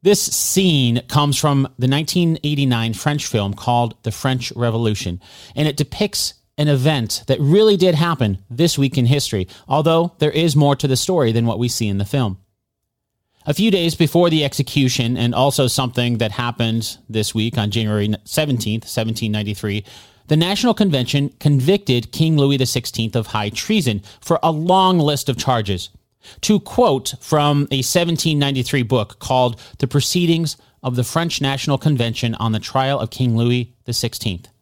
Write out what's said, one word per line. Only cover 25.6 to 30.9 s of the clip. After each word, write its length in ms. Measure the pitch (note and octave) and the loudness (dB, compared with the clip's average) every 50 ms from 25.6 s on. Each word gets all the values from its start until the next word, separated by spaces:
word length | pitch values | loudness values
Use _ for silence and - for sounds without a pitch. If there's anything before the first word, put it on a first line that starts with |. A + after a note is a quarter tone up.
| G#2+ G2 G2 F2 - - _ - _ _ _ _ _ - - - | 0 -2 -4 -4 -4 -10 _ -20 _ _ _ _ _ -20 -16 -10
To 180 | - - G#3+ G3+ | 0 2 2 2
quote 560 | - - - - B3 G#3+ C#3+ C3+ - - - - | 2 -2 0 2 4 4 2 0 -2 -6 -12 -12
from 480 | - - - D3+ C#3+ D3 D3 C#3+ C#3+ - | -4 0 0 2 4 4 2 2 0 0
a 100 | C#3+ C3 | -2 -4
seventeen 560 | B2 - - F3+ F3 F3 E3+ D#3 - E3 D#3 D3 | -2 0 0 0 2 0 -2 -2 0 0 0 2
ninety-three 460 | C#3+ C#3 C#3 C3 B2 - - C#3 A#2+ | 0 0 0 -2 -2 -2 -2 -2 0
book 340 | G#2 C3 B2 G#2 - - _ | 0 0 0 0 -2 -8 _
called 420 | - - C3+ B2+ B2+ B2 A#2+ - - - - - | -4 -2 0 2 2 0 0 -6 -14 -20 -6 -6
The 80 | - B2+ | -6 0
Proceedings 680 | - D3 C3 - - F3+ F3 E3 E3 E3 E3+ D3+ - _ _ _ _ _ - | 0 0 0 0 0 0 2 2 2 0 0 -4 -6 _ _ _ _ _ -6
of 120 | C3 | -4